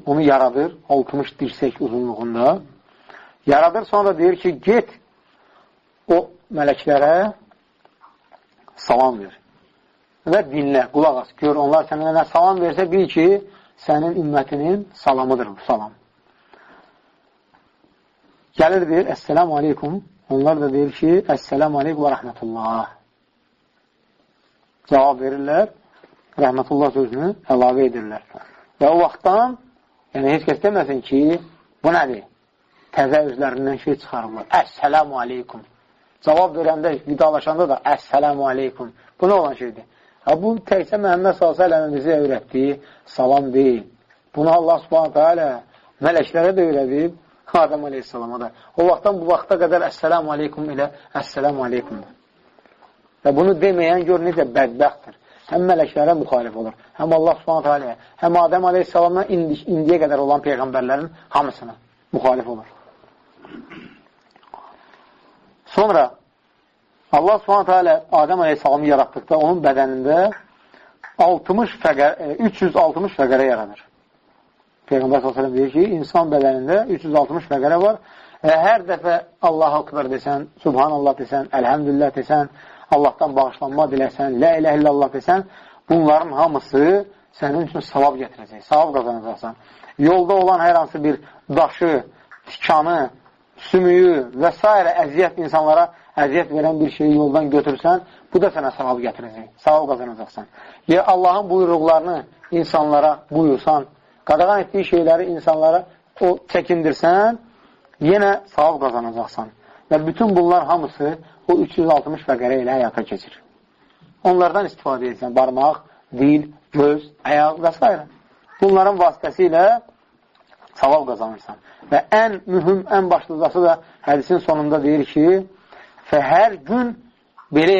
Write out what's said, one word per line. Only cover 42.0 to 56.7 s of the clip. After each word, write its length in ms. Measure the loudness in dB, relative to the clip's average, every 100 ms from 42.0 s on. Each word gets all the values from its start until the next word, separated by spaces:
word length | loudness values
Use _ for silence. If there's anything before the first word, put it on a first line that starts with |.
| 0 0
öyrətdiyi 600 | 0 -4 -6 -2 -2 -4 -10 -20
salam 500 | _ -2 2 2 2
deyil. 300 | 2 2 0 -4 _ _ _ _ -4
Bunu 140 | 0
Allah 280 | 2 2 -2
Subhanahu 340 | 0 0 0
taala 340 | 2 2 2 -2 -6 -12 _ _ -4
mələklərə 500 | 0 0 0 0 0
də 80 | 2
öyrədib, 500 | 0 0 -2 -2 -4 -6 _ _ -4
Adəm 400 | 0 0 0 -8
əleyhissalama 520 | -12 -14 -12 -12 -10
da. 120 | -12 -14 _ 0
O 80 | 2
vaxtdan 340 | 2 0 -2
bu 60 | -2
vaxta 300 | -2 0 0
qədər 260 | 0 0 -2
"Əssəlamu 420 | -4 -2 -2 -2
aleykum" 380 | -6 -6 -8 -10
ilə 200 | -6 -6 -8 -14 -12
"Əssəlamu 480 | -10 -4 -4 -2 -4
aleykumdur". 460 | -6 -6 -12 -18 _ _ _ _ _ _ _ _ _ _ _ -2
Və 100 | 2
bunu 200 | 2 2
deməyən 480 | 0 2 0 0 0
gör 140 | 0
necə 260 | 0 -2 -2
bədbəxtdir. 720 | 0 -2 0 -2 -2 -14 -20 _ _ -6
Həm 180 | -2 0
mələklərə 480 | 0 0 0 0
müxalif 420 | 0 0 -2 -4 -8
olur, 180 | -12